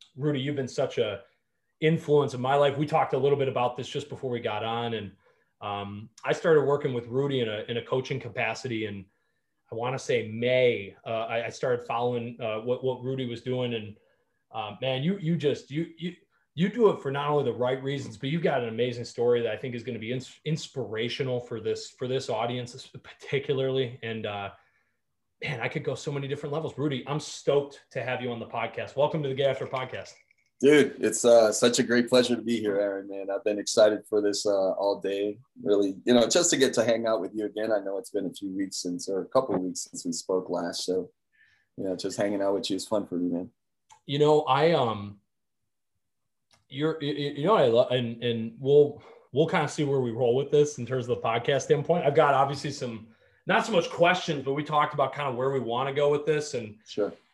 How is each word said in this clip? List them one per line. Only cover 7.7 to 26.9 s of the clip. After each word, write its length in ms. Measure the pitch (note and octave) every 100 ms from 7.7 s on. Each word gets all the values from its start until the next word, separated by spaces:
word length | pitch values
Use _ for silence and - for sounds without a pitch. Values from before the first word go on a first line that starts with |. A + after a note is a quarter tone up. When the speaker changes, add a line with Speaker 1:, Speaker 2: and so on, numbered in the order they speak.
| A#2+
Speaker 1:
a 40 |
coaching 380 | - C3 B2+ C3
capacity, 640 | A#2 G#2 A2+ A2 B2+ A2+
and 220 | G#2+ G2+ F#2+ _ _ _ _ _ _
I 40 |
wanna 240 | A2+ B2 C3+
say 320 | - B2 G#2+
May, 640 | A2 A#2+ B2+ B2+ A2 G2 - -
uh, 200 | A2+ A2+
I, 200 | A#2 A2+
I 20 |
started 360 | - C3+ A#2+ -
following, 520 | A#2+ B2 A#2+ A#2 A#2
uh, 200 | A2+ A2
what, 220 | A#2+ B2+
what 220 | C3 A#2+
Rudy 220 | B2 C3 B2
was 160 | A#2
doing. 320 | B2 B2+ B2
And, 220 | A#2 G#2 G#2+ _ _ _ _ _
uh, 260 | A2+ G#2 G2+
man, 220 | B2+ C3
you, 160 | D3+ G3+
you 160 | D#3 E3+
just, 340 | D3 - -
you, 180 | C#3+ E3+ -
you, 160 | E3+ F3 _ _ _
you 160 | - F#3+
do 180 | B3 G#3
it 140 | -
for 80 | C#3
not 160 | C#3 D3
only 160 | D3
the 80 | B2
right 280 | A2 B2 C3
reasons, 320 | C3+ C#3 A#2 A2+
but 140 | C3+
you've 120 | E3
got 200 | E3+ C#3
an 80 | A#2
amazing 340 | A2+ B2 A#2+
story 380 | A#2 - A#2+ A#2+
that 100 | A#2
I 60 | G#2+
think 160 | C3
is 80 | A#2+
gonna 160 | A2+ A#2
be 120 | A2
ins-, 300 | B2+ B2+ - D3+
inspirational 920 | D#3 - C#3 G#2+ A2 A#2+ - C3 B2
for 220 | A#2+ A2+
this, 300 | G#2+ A2 -
for 180 | - B2
this 220 | C3 B2+
audience 580 | A2 A#2+ B2 A#2+ C3 - -
particularly. 960 | - - - C#3 - C3+ C3+ C3 B2+ B2
And, 220 | A2+ A2+
uh, 240 | G#2+ G2+ G2 - _ _ _ _ _ _ _ _
man, 160 | - C3
I 80 | B2+
could 160 | D3+
go 100 | C#3
so 160 | B2+ -
many 180 | C#3 C#3
different 260 | C#3+ D3+
levels. 180 | D3 D3+ B2+
Rudy, 260 | D3